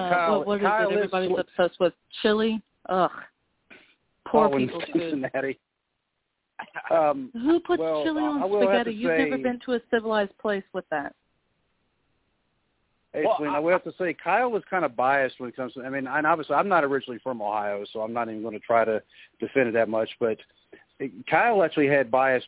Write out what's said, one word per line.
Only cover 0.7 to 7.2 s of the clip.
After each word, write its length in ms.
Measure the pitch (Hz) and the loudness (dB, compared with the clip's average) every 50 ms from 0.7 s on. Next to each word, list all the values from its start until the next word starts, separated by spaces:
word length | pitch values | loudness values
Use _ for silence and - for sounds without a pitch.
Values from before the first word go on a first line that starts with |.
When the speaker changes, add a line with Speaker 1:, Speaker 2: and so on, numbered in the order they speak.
| 208 220 220 202 | 2 2 2 2
Speaker 1:
it 40 | |
Speaker 2:
is 40 | 196 208 | 2 0
Speaker 1:
everybody's 380 | 202 190 190 185 185 180 180 | 0 0 0 -2 0 0 0
Speaker 2:
sw- 40 | 180 | -2
Speaker 1:
obsessed 400 | 180 - _ - 180 170 - - | -2 -4 _ 0 0 0 2 2
with? 120 | 185 170 - _ _ _ - - | 0 0 0 _ _ _ -16 0
Chili? 400 | - 220 208 220 220 226 220 220 - _ _ _ _ - | 2 2 2 4 2 0 -2 -4 -8 _ _ _ _ -2
Ugh. 220 | 185 185 175 156 - - - - _ _ _ _ _ _ _ _ - - _ _ _ _ _ _ _ _ _ | 0 2 2 2 0 -6 -16 -20 _ _ _ _ _ _ _ _ -20 -20 _ _ _ _ _ _ _ _ _
Poor 200 | - - - - 143 | 2 4 4 4 4
Speaker 2:
Oh, 80 | - | 2
in 100 | - 127 | 0 0
Speaker 1:
people's 180 | 127 - 170 - - | -2 -4 -8 -10 -4
food. 100 | - 165 170 165 | -4 -4 -4 -2
Speaker 2:
Cincinnati. 480 | 156 139 131 127 - 131 135 135 131 - _ _ _ _ _ _ _ _ _ _ _ _ _ _ _ _ _ _ _ - - - _ - - - | -4 -4 -6 -4 -4 -4 -4 -4 -6 -8 _ _ _ _ _ _ _ _ _ _ _ _ _ _ _ _ _ _ _ -18 -18 -14 _ -14 -4 0
Um, 400 | - 165 156 147 143 - | 2 2 2 2 0 -2